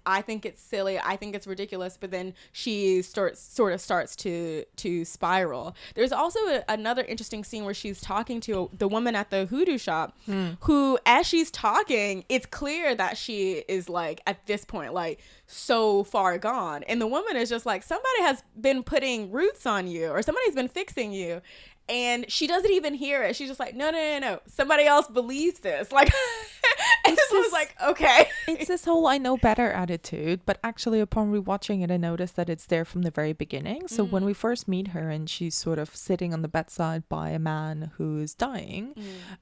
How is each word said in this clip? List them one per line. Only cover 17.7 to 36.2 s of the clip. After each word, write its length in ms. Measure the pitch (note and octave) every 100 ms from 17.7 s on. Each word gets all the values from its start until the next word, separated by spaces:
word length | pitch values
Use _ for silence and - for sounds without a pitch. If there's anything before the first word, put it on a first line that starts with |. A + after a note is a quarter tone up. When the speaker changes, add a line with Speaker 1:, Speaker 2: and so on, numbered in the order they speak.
| F#3+
Speaker 1:
"Somebody 380 | - F4 C5 B4
has 200 | F4 C4+ - A3
been 220 | B3+ C4
putting 480 | - D4 C4 A#3+ G3
roots 340 | A#3 G4 -
on 220 | B3+ G3+ F3+
you, 220 | E3+ D#3+
or 140 | D3+
somebody's 340 | A3 G4 B4 C4+
been 120 | B3+
fixing 440 | F4 G4+ - G#3+
you." 280 | G3 F3 E3+ - - - - -
And 420 | A#3+ A#3+ A#3+ B3
she 160 | - D4+
doesn't 220 | F4 G4+
even 220 | F#4+ D4
hear 280 | C#4+ C#4 C#4+
it. 140 | G#3 -
She's 120 | C4+
just 120 | C4+
like, 160 | A#3+ A3+
"No, 140 | D4+
no, 80 | E4
no, 200 | D#4 C#4+
no. 220 | C4 F3+ -
Somebody 380 | - C#4 D4+ D4
else 200 | D4 C#4+
believes 540 | A#3 A#3+ C4+ E4 -
this." 320 | F#3 C#3+ -
Like, 160 | C#4 -
<laughs> 960 | C5+ B4+ A4+ A4 - A#4+ C#5 B5 A#5
and 80 | - E4
Speaker 2:
It's 60 | C5+
Speaker 1:
this 40 |
was 120 | G4 A4+
Speaker 2:
this, 60 |
Speaker 1:
like, 240 | E4 D4+ - C#4+
"Okay." 360 | - D4+ B3 - - -
Speaker 2:
it's 180 | D#4+ D4+
this 160 | F4+
whole 220 | E4+ E4 D#4
"I 120 | C#4
know 180 | B3+ B3+
better" 340 | A#3 A3 A#3
attitude, 680 | F#3 F3+ E3+ - D#3 D#3 F3+ -
but 120 | F#3+
actually 340 | A#3 A3+ A#3 A3
upon 320 | G#3 A3 G#3
rewatching 520 | G#3 F#3+ G3+ - G3
it, 60 | F3
I 40 | F3+
noticed 380 | E3+ E3+ F3+ -
that 120 | F3
it's 180 | D#3+ -
there 180 | E3
from 180 | E3 F3+
the 80 | F3
very 200 | D3+ D#3
beginning. 540 | D#3 D3 C#3 D3+ C4+ -
So 140 | A3+
when 180 | G3+ F#3+
Speaker 1:
Mm. 20 | G3
Speaker 2:
we 80 |
first 320 | G3+ A3+ A#3+ -
meet 220 | F#3 F#3+
her 200 | E3+ D#3+
and 200 | D#3 D#3
she's 240 | - E3+
sort 240 | - - D#3+
of 160 | D#3
sitting 400 | - - F3+